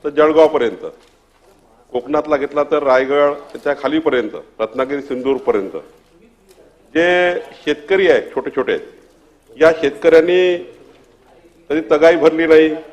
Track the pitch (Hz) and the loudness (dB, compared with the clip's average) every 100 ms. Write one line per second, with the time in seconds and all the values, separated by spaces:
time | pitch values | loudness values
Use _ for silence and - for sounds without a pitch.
0 | 151 143 156 160 156 151 117 90 82 - | -4 0 2 4 4 2 -2 -4 -16 -18
1 | _ _ _ _ _ _ _ _ _ 123 | _ _ _ _ _ _ _ _ _ -8
2 | 123 151 151 147 139 143 143 151 139 127 | -4 -4 -2 -4 -2 -4 -2 -2 2 0
3 | 135 143 143 147 - 123 147 139 135 156 | 0 0 0 -2 -14 -10 -6 -4 -4 -2
4 | 156 127 107 87 - - 110 127 131 143 | -2 -2 -4 -10 -18 -8 -8 -6 -6 -8
5 | - 127 127 131 127 107 95 - - _ | -8 -6 -4 -4 -2 -4 -4 -12 -18 _
6 | _ _ _ _ _ _ _ _ _ 151 | _ _ _ _ _ _ _ _ _ -2
7 | 175 180 180 175 - - 151 147 - 190 | 0 0 0 -4 -10 -10 -6 -6 -2 0
8 | 185 127 - - 131 131 120 87 - - | 2 2 0 -10 -6 -6 -4 -6 -8 -20
9 | _ _ _ _ _ 127 156 160 143 139 | _ _ _ _ _ 2 2 2 -4 0
10 | 165 160 170 180 180 175 - - - _ | 4 4 4 0 0 -2 -8 -20 -20 _
11 | _ _ _ _ _ _ _ 151 156 151 | _ _ _ _ _ _ _ -6 0 4
12 | 165 170 156 160 165 156 156 156 - | 4 4 2 2 4 4 4 -2 -12